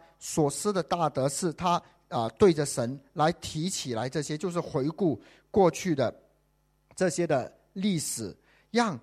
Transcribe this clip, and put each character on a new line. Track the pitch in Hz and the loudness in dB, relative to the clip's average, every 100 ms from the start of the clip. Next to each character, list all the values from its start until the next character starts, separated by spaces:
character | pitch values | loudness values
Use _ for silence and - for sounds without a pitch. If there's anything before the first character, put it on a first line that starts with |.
| - _ | -10 _
所 | - - 143 | -4 2 2
施 | - 208 | 0 -2
的 | 196 | -2
大 | 156 175 156 | -2 0 0
德 | 139 135 | 0 -2
是 | - 180 | 0 -4
他， | 143 175 170 - _ - | -2 0 0 -2 _ -6
啊， | 123 113 - | -4 -2 4
对 | 202 | 6
着 | 156 147 | 6 0
神 | - 120 139 - | -2 -4 -6 -8
来 | 170 156 | 0 0
提 | 165 - 156 180 | 0 -8 -6 -6
起 | - 135 | -6 -6
来 | 113 127 | -4 -4
这 | 156 | -4
些， | 143 151 | -4 -6
就 | 190 | -4
是 | 170 | -4
回 | - 151 139 | -4 -2 -2
顾 | - 180 113 - - _ | 0 0 0 -6 -20 _
过 | - 180 | 4 4
去 | - 185 | 4 -2
的 | 143 110 - _ _ _ _ _ _ _ - | 0 0 -4 _ _ _ _ _ _ _ -2
这 | 185 | -2
些 | 165 165 | 0 0
的 | 139 113 - _ | 0 -2 -12 _
历 | 190 208 170 | -4 0 0
史， | - - 101 - _ _ _ | -2 -6 -8 -10 _ _ _
让 | 226 226 127 | 0 0 -2